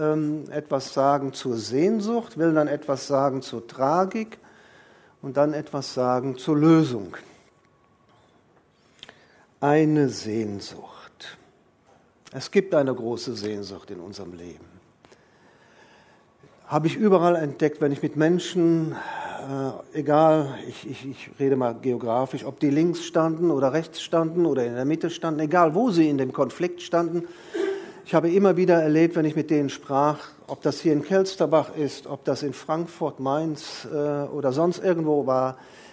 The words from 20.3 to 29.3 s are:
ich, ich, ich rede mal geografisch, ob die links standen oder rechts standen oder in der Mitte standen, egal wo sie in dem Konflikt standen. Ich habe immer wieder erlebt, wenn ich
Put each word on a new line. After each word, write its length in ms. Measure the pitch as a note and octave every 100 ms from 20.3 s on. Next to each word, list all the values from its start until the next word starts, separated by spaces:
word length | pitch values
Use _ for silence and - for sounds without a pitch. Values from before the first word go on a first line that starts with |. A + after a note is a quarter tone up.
| D#3 C#3 B2 B2
ich, 240 | - D3+
ich, 160 | C3 C3
ich 220 | C3+ - -
rede 160 | C#3
mal 220 | C3+ B2 A2+
geografisch, 640 | C3 A#2+ A#2 A#2 C3 C3+
ob 140 | - -
die 120 | D3+
links 340 | C#3+ F3 E3
standen 480 | - E3+ D#3+ D#3+ F3
oder 200 | C#3 C3+
rechts 300 | D3+ E3 -
standen 420 | - E3 D#3+ E3+
oder 220 | E3 C3 A#2+
in 80 |
der 100 | A#2+
Mitte 240 | C3+ E3 E3+
standen, 300 | - E3 D#3
egal 380 | D3+ F3 E3 D#3+
wo 160 | B3
sie 160 | E3+ D#3
in 100 | C#3
dem 140 | C3
Konflikt 500 | B2+ C3 - F3 F3
standen. 460 | - E3+ E3+ E3+ - - - - G4 - - -
Ich 100 | - E3+
habe 120 | E3
immer 280 | F#3 G3 F3
wieder 260 | F3+ E3+
erlebt, 320 | D#3 D3+ E3
wenn 100 | E3+
ich 120 | D#3